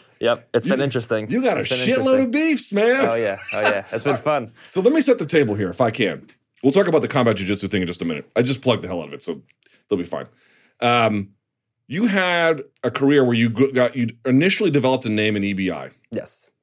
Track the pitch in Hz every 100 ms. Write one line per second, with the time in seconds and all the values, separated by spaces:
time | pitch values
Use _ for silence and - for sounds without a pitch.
0 | _ - 117 117 - 123 113 131 139 123
1 | 113 110 107 240 254 156 - 123 160 254
2 | 262 262 262 285 320 277 - 202 220 262
3 | 262 117 110 98 - 101 110 101 98 113
4 | 143 127 151 147 113 - - 175 196 320
5 | 269 247 156 160 127 104 95 85 117 110
6 | 101 73 - _ _ _ 131 190 190 160
7 | - 139 117 101 95 101 95 101 87 87
8 | 85 76 - - 123 131 127 104 85 90
9 | 76 71 - 76 _ _ _ _ - 101
10 | 85 73 65 _ _ _ _ - 120 120
11 | 113 104 98 _ _ _ _ _ - 156
12 | 226 196 185 170 165 156 - _ 123 117
13 | 139 147 127 117 117 110 135 127 123 -
14 | 120 - 131 127 180 - 202 139 127 131
15 | 120 107 107 104 98 98 92 80 67 _
16 | - - - - _ _